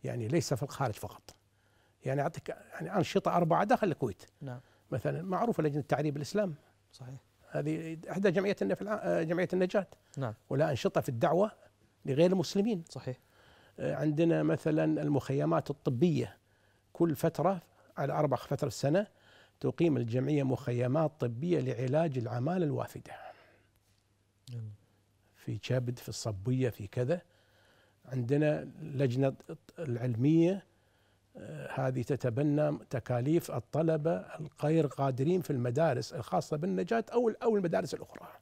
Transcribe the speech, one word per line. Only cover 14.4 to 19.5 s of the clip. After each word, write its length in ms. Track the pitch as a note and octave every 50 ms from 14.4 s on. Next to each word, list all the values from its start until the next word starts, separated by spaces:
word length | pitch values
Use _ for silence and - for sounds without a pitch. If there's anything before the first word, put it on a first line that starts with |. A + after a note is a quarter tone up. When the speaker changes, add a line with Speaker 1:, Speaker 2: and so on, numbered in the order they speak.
| D#3
Speaker 1:
مثلا 600 | D#3 D#3+ D3+ - D#3+ D#3 D#3 D#3+ D#3 D#3 D3+ D3+
المخيمات 680 | D3 D3 C#3 - - C3+ C#3 D3 D#3 E3 D#3+ D3 -
الطبية، 680 | C#3+ - _ E3 C3 A#2 D3 F3+ D3+ C3 A#2+ G#2+ - _ _ _ _ _ _ _ _ _ _ _ _
كل 240 | - E3 E3+ D3+
فترة 460 | - - E3 - - D3 F3 G3 F3+ - _ _ _ _ _ -
على 160 | - C#3+ C#3 D3
أربع 240 | D#3 D3+ D3 C3
فترات 280 | B2 - - C#3+ C3 -
السنة 420 | C#3 - - - C#3 D3+ F#3 G#3+ - _ _ _ - - - - _